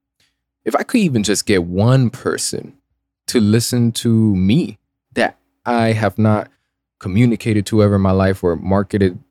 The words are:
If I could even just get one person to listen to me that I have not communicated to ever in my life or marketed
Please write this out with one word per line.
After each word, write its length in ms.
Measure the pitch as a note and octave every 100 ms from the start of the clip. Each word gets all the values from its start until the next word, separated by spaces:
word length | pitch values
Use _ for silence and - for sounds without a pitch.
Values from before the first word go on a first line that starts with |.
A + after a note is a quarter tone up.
| _ _ _ _ _ _ -
If 80 |
I 80 | -
could 200 | - A#3+
even 200 | F#3 A#2+
just 220 | G#2 F#2+
get 200 | - G2
one 440 | F2 F2+ A2+ C3+ A#2+
person 720 | - - - - - - _ _ _ _ _ -
to 120 | B2+
listen 540 | G#2 A#2 - B2 A#2
to 420 | - A#2 A2+ A2
me 440 | F#2 F#2+ C#3+ G#2 - _ _ _
that 240 | - G#2+ - _ _ A#2
I 260 | A#2+ A2+
have 240 | A2 G#2 -
not 320 | G#2+ G#2+ - _ _ _ _ _
communicated 680 | G2 G2 B2 A2 A#2 G#2 G2
to 160 | A2
ever 140 | G#2 G2+
in 40 |
my 120 | F#2+
life 300 | F#2+ F#2+ F#2+
or 140 | F2+ E2
marketed 600 | F2+ G2 G2 G#2 G2 F#2 _